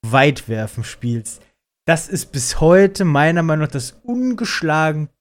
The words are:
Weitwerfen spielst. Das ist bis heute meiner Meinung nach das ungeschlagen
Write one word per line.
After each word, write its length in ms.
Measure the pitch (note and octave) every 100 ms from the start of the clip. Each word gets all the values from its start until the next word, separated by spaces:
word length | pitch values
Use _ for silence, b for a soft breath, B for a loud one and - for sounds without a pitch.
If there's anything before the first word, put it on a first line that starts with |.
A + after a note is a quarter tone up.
| A2+
Weitwerfen 760 | C3 C#3+ B2+ - A2 A2 -
spielst. 580 | A#2 - A#2+ A#2 G#2+ - b b _ _ -
Das 200 | D#3 -
ist 240 | F#3 -
bis 280 | C#3 - -
heute 420 | D#3 F3+ G3 G3
meiner 400 | F#3 C#3+ D#3 E3+
Meinung 220 | E3 D#3 D3+
nach 60 |
das 200 | C#3+ B2 -
ungeschlagen 1040 | A#3+ A#3+ B3+ A3 A#3 - D#3+ D#3 D#3 D#3 D3+ _